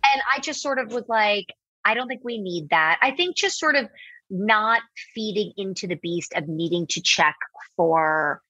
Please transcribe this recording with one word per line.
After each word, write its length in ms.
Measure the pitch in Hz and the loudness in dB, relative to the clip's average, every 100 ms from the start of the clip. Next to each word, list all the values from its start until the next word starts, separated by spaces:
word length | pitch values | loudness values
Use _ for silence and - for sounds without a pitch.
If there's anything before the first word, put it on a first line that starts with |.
| 269 | 2
And 100 | 277 269 | 2 0
I 60 | 277 | -2
just 200 | 269 294 | -2 -6
sort 180 | 294 262 | -4 -4
of 100 | 240 | -4
was 140 | 240 226 | -6 -2
like, 400 | 226 208 208 190 - _ _ | 0 2 0 -4 -18 _ _
"I 100 | 202 | -2
don't 140 | 220 247 | 0 -4
think 140 | 254 | -6
we 140 | 254 233 | -6 -6
need 300 | 190 175 151 | -4 -6 0
that." 280 | 165 156 170 | 2 4 4
I 100 | 269 | 2
think 240 | 277 359 - | 2 -2 0
just 220 | 392 - | -2 0
sort 160 | 311 285 | 2 2
of 120 | 226 - - - _ | 0 -10 -20 -20 _
not 520 | 185 208 220 214 233 - - - | -4 2 4 4 0 0 -18 -16
feeding 380 | - 214 202 196 - | -6 -4 -2 -4 -4
into 300 | 196 185 185 | -8 -6 -6
the 100 | 170 | -6
beast 360 | 170 175 - | -4 -4 -4
of 140 | - 156 | -6 -4
needing 400 | 160 170 175 165 | -4 0 0 -2
to 120 | - | -2
check 340 | - - 156 151 - - - - | 0 4 2 2 -12 -14 -20 0
for 680 | 170 160 156 156 147 143 _ | 4 4 4 2 0 -2 _